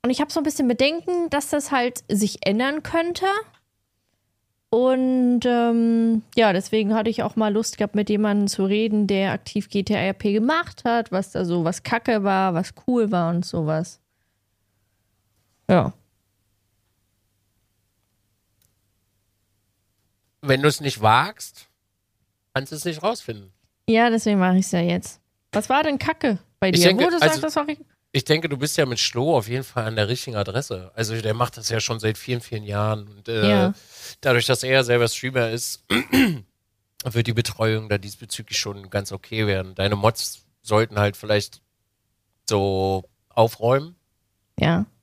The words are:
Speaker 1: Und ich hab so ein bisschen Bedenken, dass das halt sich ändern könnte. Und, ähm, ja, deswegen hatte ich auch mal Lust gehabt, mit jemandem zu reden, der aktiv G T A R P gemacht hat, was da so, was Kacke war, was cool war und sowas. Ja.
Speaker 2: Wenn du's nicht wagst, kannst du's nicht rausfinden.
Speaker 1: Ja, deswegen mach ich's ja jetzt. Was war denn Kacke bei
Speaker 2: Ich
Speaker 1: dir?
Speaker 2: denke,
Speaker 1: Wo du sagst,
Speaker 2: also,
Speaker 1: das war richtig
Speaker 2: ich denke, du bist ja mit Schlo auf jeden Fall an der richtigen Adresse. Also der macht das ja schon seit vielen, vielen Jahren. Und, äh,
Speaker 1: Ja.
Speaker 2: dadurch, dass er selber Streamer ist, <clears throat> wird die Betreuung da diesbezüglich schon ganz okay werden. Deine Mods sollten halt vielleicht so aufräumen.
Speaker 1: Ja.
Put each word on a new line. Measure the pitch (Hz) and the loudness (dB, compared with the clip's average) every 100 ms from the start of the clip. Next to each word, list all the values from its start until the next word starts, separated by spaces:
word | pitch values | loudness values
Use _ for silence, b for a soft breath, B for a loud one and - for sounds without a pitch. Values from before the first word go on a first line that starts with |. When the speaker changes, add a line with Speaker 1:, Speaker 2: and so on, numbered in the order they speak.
Speaker 1:
Und | 240 | -2
ich | 254 | -2
hab | 294 | -2
so | 330 | -2
ein | |
bisschen | 302 285 254 | -2 0 0
Bedenken, | 226 269 330 339 349 339 | 2 0 0 -2 -2 0
dass | 285 - | -2 -2
das | 294 - | -4 -2
halt | 269 247 247 _ | -2 -2 -4 _
sich | 208 208 - - | 0 0 -2 -2
ändern | 208 262 302 | 0 0 -2
könnte. | - 330 339 349 381 415 440 _ _ _ _ _ _ _ _ _ _ _ _ | -2 -2 -2 -2 -2 -2 -6 _ _ _ _ _ _ _ _ _ _ _ _
Und, | 226 254 262 254 254 247 247 247 | 2 2 2 2 2 2 2 2
ähm, | 240 233 233 233 226 226 220 - - | 2 2 2 2 2 2 0 -2 2
ja, | 220 | 4
deswegen | 185 - 220 208 | 2 0 -2 0
hatte | 220 220 | 0 0
ich | 220 | -2
auch | 214 - | -2 0
mal | 214 | 0
Lust | 208 226 - | 0 -2 -4
gehabt, | 208 | -2
mit | 208 208 | -2 0
jemandem | 208 214 202 202 | 0 2 2 0
zu | - 196 | 0 0
reden, | 208 226 214 202 | 2 2 0 2
der | 196 190 | 0 0
aktiv | 208 - 208 - | -4 -4 -6 -4
G | 202 | -4
T | 190 208 | 0 0
A | |
R | 190 | 0
P | 196 208 | -2 0
gemacht | 208 233 320 349 - | 2 2 0 -4 -6
hat, | 240 233 226 | -2 0 0
was | 185 190 | -4 -4
da | - 180 | -4 0
so, | 175 | 0
was | 160 185 | 0 -2
Kacke | - 233 - 220 | -2 -2 0 0
war, | 202 190 190 | 2 2 2
was | 165 185 - - | 0 -4 -6 -2
cool | 247 214 | 0 2
war | 180 165 | 0 0
und | 170 180 | -2 -2
sowas. | 170 156 156 180 - _ _ _ _ _ _ _ _ _ _ _ _ _ _ _ _ - | -4 -2 -2 -4 -12 _ _ _ _ _ _ _ _ _ _ _ _ _ _ _ _ 0
Ja. | 180 - - _ _ _ _ _ _ _ _ _ _ _ _ _ _ _ _ _ _ _ _ _ _ _ _ _ _ _ _ _ _ _ _ _ _ _ _ _ _ _ _ _ _ _ _ | 2 2 -6 _ _ _ _ _ _ _ _ _ _ _ _ _ _ _ _ _ _ _ _ _ _ _ _ _ _ _ _ _ _ _ _ _ _ _ _ _ _ _ _ _ _ _ _
Speaker 2:
Wenn | 139 131 | 0 4
du's | 147 139 | 4 2
nicht | 143 113 | -4 2
wagst, | 107 117 175 - - - - _ _ _ _ _ _ _ _ | 4 4 2 -6 -18 -18 -20 _ _ _ _ _ _ _ _
kannst | 131 135 | -6 -6
du's | 151 | -8
nicht | 170 156 | -6 -4
rausfinden. | 185 233 - 107 98 _ _ _ - | -4 -4 -8 -14 -14 _ _ _ 0
Speaker 1:
Ja, | 220 240 | 4 4
deswegen | 226 220 202 | 2 2 2
mach | 185 | 4
ich's | 185 190 | 4 2
ja | 180 | 0
jetzt. | 170 175 - - _ _ _ | 0 -2 -6 -18 _ _ _
Was | 208 214 | -6 0
war | 269 | 0
denn | 311 277 | 0 -2
Kacke | - 320 277 202 _ _ | -4 -2 -2 -2 _ _
bei | 190 | 0
Speaker 2:
Ich | 175 | 4
Speaker 1:
dir? | 175 | 4
Speaker 2:
denke, | 190 | 4
Speaker 1:
Wo | 330 | 2
du | 339 | 4
sagst, | 302 | 2
Speaker 2:
also, | 151 | 2
Speaker 1:
das | 311 311 | -2 -4
war | 294 | -4
richtig | 294 - _ _ | -8 -14 _ _
Speaker 2:
ich | 139 | -4
denke, | - 156 160 | 0 0 0
du | 139 | -4
bist | 147 - | -4 0
ja | 135 | -2
mit | 117 | 0
Schlo | - 120 143 151 | -4 -2 0 0
auf | 107 | 0
jeden | 127 | -8
Fall | 127 - | -6 -6
an | 110 | -4
der | 110 104 | -2 -2
richtigen | 123 - | -2 -6
Adresse. | 107 101 107 147 95 92 | -6 -4 -4 -6 -10 -12
Also | 110 110 113 | -6 -6 -4
der | 110 | -4
macht | 110 120 - | -2 -2 -2
das | 107 | -4
ja | 113 | -4
schon | - 113 | -4 -2
seit | 110 107 | -4 -4
vielen, | - 120 | -6 -6
vielen | - 110 | -6 -12
Jahren. | 104 101 107 107 104 | -6 -2 -2 -4 -8
Und, | 101 101 | -16 -6
äh, | 113 104 | 0 4
Speaker 1:
Ja. | - - 202 B B B B | 4 2 -2 B B B B
Speaker 2:
dadurch, | 139 120 117 | 2 2 2
dass | 127 | 0
er | 131 131 | 2 2
selber | 120 120 117 | 4 2 2
Streamer | - 131 131 113 | -2 -4 -2 -2
ist, | 117 - - _ | -2 -6 -10 _
<clears throat> | 220 - 262 247 147 101 _ _ _ _ _ | -2 2 2 2 0 -10 _ _ _ _ _
wird | 127 117 117 | -4 -2 0
die | |
Betreuung | 113 - - 110 110 107 | 0 -2 -2 0 0 -2
da | 104 | -4
diesbezüglich | 101 - 113 - 107 - | -4 -18 -12 -12 -6 -6
schon | 107 101 98 | -6 -10 -6
ganz | 101 101 | -6 -4
okay | 98 - 110 104 | -10 -8 -2 0
werden. | 95 95 | 0 -4
Deine | 92 101 | -2 -2
Mods | 104 107 - - - _ _ | 2 0 0 -10 -12 _ _
sollten | - 107 113 104 | 0 2 2 0
halt | 104 98 | 0 -2
vielleicht | 107 104 104 - _ _ _ _ _ _ _ _ - | -2 -2 -2 -14 _ _ _ _ _ _ _ _ -2
so | 104 98 95 95 95 - _ _ | 0 0 0 -2 -2 -6 _ _
aufräumen. | - 113 - 113 135 156 180 _ _ _ _ _ - | 2 2 2 0 0 -2 _ _ _ _ _ _ -2
Speaker 1:
Ja. | 151 170 214 _ | 0 0 -2 _